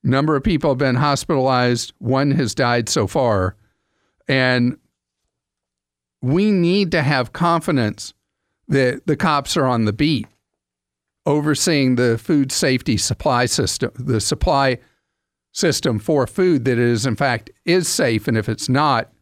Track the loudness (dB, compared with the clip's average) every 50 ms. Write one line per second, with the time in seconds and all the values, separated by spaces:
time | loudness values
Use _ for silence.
0 | 0 2 0 2 2 2 0 0 0 0 0 2 0 0 0 2 0 0 0 2
1 | 0 0 0 -2 -2 -2 -2 0 2 2 2 2 2 0 0 -2 -4 -10 _ _
2 | -4 -2 0 0 2 0 0 0 0 -2 -2 -2 0 0 0 0 -2 -2 -2 -2
3 | -2 0 0 0 0 2 2 2 0 -2 -4 _ _ _ _ _ _ _ _ _
4 | _ _ _ _ _ -2 0 2 2 2 2 2 2 0 -2 _ _ _ _ _
5 | _ _ _ _ _ _ _ _ _ _ _ _ _ _ _ _ _ _ _ _
6 | _ _ _ _ -2 0 0 2 2 2 2 2 2 2 2 2 0 0 0 0
7 | 0 0 0 0 -2 -4 -4 -2 0 0 0 0 0 0 0 0 0 0 -4 -6
8 | -14 -16 _ _ _ _ _ _ _ _ _ _ _ -2 0 2 2 0 -2 -2
9 | _ -4 -2 0 0 0 0 0 -2 -2 -2 0 0 0 0 0 0 -2 0 0
10 | 0 0 0 -2 -4 -10 _ _ _ _ _ _ _ _ _ _ _ _ _ _
11 | _ _ _ _ _ 0 0 0 0 0 0 0 0 0 2 2 2 2 2 2
12 | 2 0 0 -2 0 0 0 0 0 0 -2 -2 0 0 0 0 0 -2 -2 -2
13 | -2 -4 -6 -2 -2 0 0 0 0 0 0 -2 -2 -2 -2 -4 -6 -6 _ -8
14 | -4 -2 -2 -2 -2 -4 -2 0 0 0 2 2 2 0 -2 -4 _ _ _ _
15 | _ _ _ _ _ _ _ _ _ _ _ -2 0 0 0 0 -2 -2 -2 -2
16 | 0 0 0 0 0 -2 0 0 2 2 2 2 2 0 0 2 2 2 2 0
17 | 0 -2 -2 0 0 -2 -2 -4 -6 -14 _ _ _ 0 0 0 0 -2 -2 0
18 | 0 0 0 0 0 0 -2 0 0 -2 -6 -6 -2 -2 0 2 2 2 0 0
19 | -2 -6 _ _